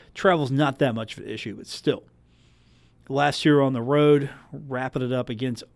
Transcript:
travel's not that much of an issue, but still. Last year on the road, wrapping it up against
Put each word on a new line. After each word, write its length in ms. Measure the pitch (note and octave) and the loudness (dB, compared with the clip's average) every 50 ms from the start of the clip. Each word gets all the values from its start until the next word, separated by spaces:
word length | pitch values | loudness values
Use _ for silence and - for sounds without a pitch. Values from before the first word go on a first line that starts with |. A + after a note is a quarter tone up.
| - _ _ | -20 _ _
travel's 380 | - - G3 F3+ D#3+ D3 B2 | 0 2 2 4 4 0 0
not 280 | C3 C3+ D3+ C#3 C3 - | 0 2 2 0 2 0
that 160 | D3+ C3 A2+ | 0 0 0
much 220 | A2+ A2+ G2+ - - | -4 -6 -10 -12 -14
of 60 | - | -12
an 60 | A2 | -12
issue, 260 | A2 G#2+ - A2+ G2 G#2 | -12 -10 -10 -12 -12 -12
but 100 | - - | -14 -16
still. 360 | - - - D#3 B2+ - - _ _ _ _ _ _ _ _ _ _ _ _ _ _ _ _ _ _ _ _ - | -16 -6 -4 -2 -4 -4 -6 _ _ _ _ _ _ _ _ _ _ _ _ _ _ _ _ _ _ _ _ -6
Last 340 | C3+ C#3 C#3+ D3 C3+ - - | -2 0 0 0 0 0 2
year 160 | D#3+ D3 C#3+ | 4 6 6
on 140 | C#3 C3+ C3 | 4 2 0
the 80 | A#2+ | -2
road, 480 | A#2 B2 C#3+ D3 D3 D3 D3 C#3+ C3+ C#3 - - - _ - | -2 0 2 4 6 6 6 4 4 -2 -8 -14 -20 _ -18
wrapping 480 | - D#3 C3+ B2+ B2 C3 B2+ - C#3 | -16 -12 -10 -8 -6 -6 -4 -4 -4
it 100 | B2+ B2 | -4 -2
up 160 | B2+ B2+ B2 - | -2 -2 -4 -4
against 340 | B2 G#2+ C3 B2+ A#2+ - - - _ | -6 -4 -4 -4 -4 -6 -10 -18 _